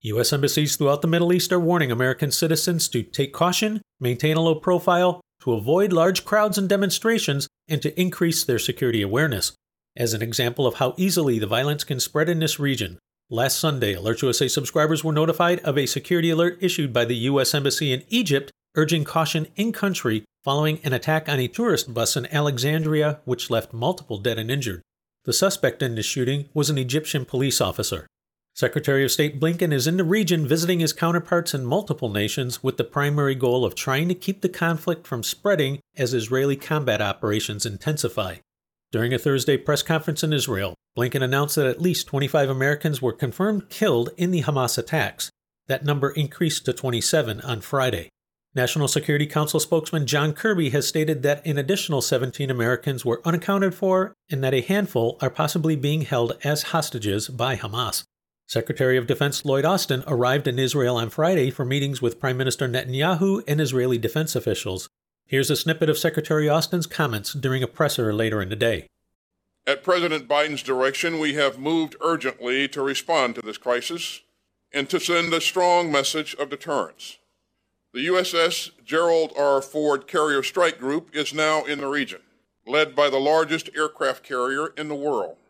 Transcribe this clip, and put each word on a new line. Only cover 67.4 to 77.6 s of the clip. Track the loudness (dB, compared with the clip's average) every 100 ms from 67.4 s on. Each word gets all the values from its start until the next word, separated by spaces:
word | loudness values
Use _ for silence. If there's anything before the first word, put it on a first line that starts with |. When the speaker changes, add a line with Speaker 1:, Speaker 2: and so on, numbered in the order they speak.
| -2 0
Speaker 1:
a | -2
presser | 0 0 2 0
later | 2 0 0
in | -4
the | 0
day. | 0 0 -6 _ _ _ _ _ _ _ -2
Speaker 2:
At | -2
President | 2 2 2 -2 0
Biden's | 2 2 -2
direction, | -2 0 0 0 -2 -2
we | -2
have | 2 0 0
moved | -2 0 -2 -2
urgently | -2 0 -2 -6 -4 -2 -2
to | -2
respond | -4 -4 -2 0 0 -2
to |
this | -10 -8
crisis | -2 -2 -2 -8 -10 -12 _ _ _ _ _
and | -6 -2
to | -2
send | 0 0 2
a | 0
strong | 0 2 4 4 4
message | 2 0 -4 -6
of | -8 -8
deterrence. | -8 -4 -2 -2 -8 -20 -20 _ _ _ _